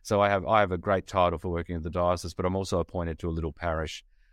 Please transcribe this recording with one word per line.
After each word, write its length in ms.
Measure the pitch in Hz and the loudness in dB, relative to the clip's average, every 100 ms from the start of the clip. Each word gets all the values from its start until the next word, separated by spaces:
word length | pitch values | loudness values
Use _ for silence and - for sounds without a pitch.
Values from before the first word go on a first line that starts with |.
So 180 | - 101 | 0 4
I 80 | 101 | 4
have, 180 | 98 90 | 2 4
I 140 | 110 | 4
have 120 | 95 | 4
a 60 | 90 | 0
great 280 | 101 95 - | 0 0 0
title 320 | 95 87 82 | 2 2 2
for 120 | 92 | -4
working 260 | 85 85 85 | -4 -4 -6
at 60 | |
the 80 | 80 | -4
diocese, 440 | 87 87 87 85 | 0 0 0 -4
but 120 | - 90 | -4 -2
I'm 100 | 95 | -2
also 240 | 95 92 | 0 -2
appointed 380 | 82 92 82 78 | -2 -4 -4 -4
to 80 | 85 | -4
a 20 | |
little 220 | 82 80 | -4 -4
parish, 520 | - 85 80 78 - - _ _ | -4 -4 -4 -4 -10 -18 _ _